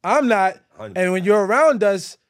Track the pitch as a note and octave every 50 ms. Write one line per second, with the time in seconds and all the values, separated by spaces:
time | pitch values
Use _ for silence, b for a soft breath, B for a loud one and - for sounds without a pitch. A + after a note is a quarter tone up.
0 | - F3+ A#3 D4+ C#4 A#3+ A3 G3 F#3+ F#3+ F#3+ - _ _ _ - - G#3 F#3+ F#3
1 | F#3 F3+ F#3 F#3 F3 G3+ G#3 G#3+ G3 F#3 A3 C4+ D#4 D#4 C#4 G#3 G#3 G3+ G3 F#3+
2 | F3+ - - _ _